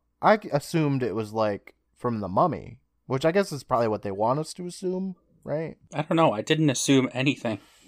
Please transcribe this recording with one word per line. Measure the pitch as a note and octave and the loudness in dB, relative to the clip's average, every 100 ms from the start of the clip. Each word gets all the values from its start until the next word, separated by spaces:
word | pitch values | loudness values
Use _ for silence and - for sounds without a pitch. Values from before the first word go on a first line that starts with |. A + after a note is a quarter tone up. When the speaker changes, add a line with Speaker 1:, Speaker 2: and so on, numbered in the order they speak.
| _ - | _ 0
Speaker 1:
I | E3 G#3+ | 2 2
c-, | - | 2
assumed | D3 - E3 D3 C#3 | -4 0 0 2 0
it | A#2+ | 0
was, | G2+ G#2+ | -2 -4
like, | A2 G#2+ G2 - _ _ _ | 0 0 -2 -8 _ _ _
from | B2 A2+ | -4 -4
the | F#2+ | -2
mummy, | G2+ F3 G#2 G#1 A2+ _ _ - | 2 2 0 -10 -18 _ _ -6
which | C3 D#3+ | -2 2
I | |
guess | F#3 G3 | 2 0
is | C#3 | -4
probably | - A#2+ A#2 | -2 0 2
what | G#2+ | 0
they | G#2 | -4
want | F#2+ A2 C#3 | -2 0 0
us | D#3 - | -4 -10
to | F3+ | -12
assume, | - F#3 F#3 F#3+ F3+ _ _ | -8 -6 -4 -6 -8 _ _
right? | - D3 D#3+ - - | -8 -6 -6 -12 -10
Speaker 2:
I | C#3+ | -6
don't | D3+ E3 | 0 4
know. | D#3 | 4
I | G#2 | 2
didn't | - D#3 D#3 | 0 2 2
assume | B2 - C3+ B2 | 2 4 4 4
anything. | B2 C#3 A#2+ A#2+ G#2 _ _ | 0 -2 0 -4 -6 _ _